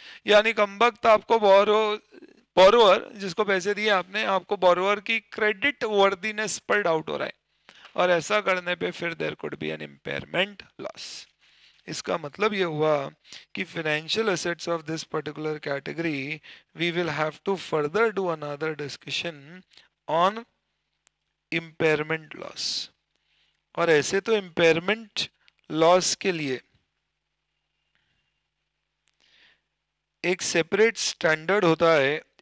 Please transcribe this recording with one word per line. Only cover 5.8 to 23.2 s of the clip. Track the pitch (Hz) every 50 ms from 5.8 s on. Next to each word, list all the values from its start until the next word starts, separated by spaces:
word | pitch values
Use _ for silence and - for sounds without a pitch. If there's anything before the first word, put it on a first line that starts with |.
| 247
वर्दीनेस | 220 214 202 196 196 196 180 180 220 214 208 220 196 - -
पर | - - - 208 202
डाउट | 170 160 160 156 156
हो | 151 -
रहा | 135
है, | - - _ _ _ _ _ _ - - - - - -
और | - 180 180
ऐसा | 175 165 151 - 208 214
करने | 196 202 185 180 175 175 180
पे | 170 175 180
फिर | 175 - 175 170 165
there | 156 156 156 156
could | - - 147 147 151
be | - 78 78
an | 78 76
impairment | 73 69 69 _ - 71 139 143 143 160 170 190 208 202 - - _ _ -
loss। | - - - - - - - - - - _ _ _ _ _ _ _ _ _ _ _ -
इसका | 160 - - 196 185 170
मतलब | 156 143 - - 202 220 208
ये | 196 185
हुआ | 170 156 151 156 156 151 143 139 147 156 _ _ - - - - _ -
कि | 202 190
financial | - - 175 156 156 151 151 160 156 - 214 226 214 180
assets | 156 - 175 170 165 - 170
of | 170 160 156 151
this | 160 156 -
particular | - - 156 143 156 147 151 156 156 151 151
category | - 147 143 139 139 151 147 156 165 165 151 139 131 143 160 151 - - - - _ _ _ 156
we | 170 175 165 175
will | 175 160
have | 143 147 156 156 - - -
to | 196 196 165
further | - - 160 156 147 147 160 208 233 226 202 196
do | 190 175
another | 165 156 151 147 147 143 160 160 156
discussion | 143 147 135 - - _ 147 131 - - 170 160 143 139 151 175 185 - _ _ - _ _ _ _ _ -
on | 151 165 175 196 214 226 233 - _ _ _ _ _ _ _ _ _ _ _ _ _ _ _ _ _ _ _ _
impairment | - 165 165 160 156 - 165 156 156 147 151 156 160 160 156 - - -
loss। | - - - - - - - - - - _ _ _ _ _ _